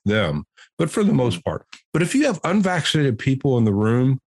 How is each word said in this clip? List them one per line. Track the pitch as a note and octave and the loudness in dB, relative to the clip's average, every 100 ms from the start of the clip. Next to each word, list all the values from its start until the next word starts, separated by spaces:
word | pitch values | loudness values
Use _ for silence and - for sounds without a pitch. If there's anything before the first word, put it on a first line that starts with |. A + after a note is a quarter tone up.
| G2+ | -2
them. | G#2+ F2 D2 - _ - - | 0 0 -4 -8 _ -14 -6
But | E3 | -4
for | - | 0
the | G3+ | 0
most | C#3+ B2 E2+ | 2 0 -2
part, | - D#2+ - - _ | -6 -10 -12 -20 _
but | D#3 | -2
if | F3 | 0
you | C4+ D4 | 0 0
have | G3 | -2
unvaccinated | D#3+ G3+ F#3 F3 - D#3+ C#3 A2 | -2 0 0 0 0 0 0 0
people | - C3+ C#3 B2 | -2 0 0 2
in | |
the | A2 | 2
room | G2+ A2 A#2+ C3 C3 | 2 2 2 2 0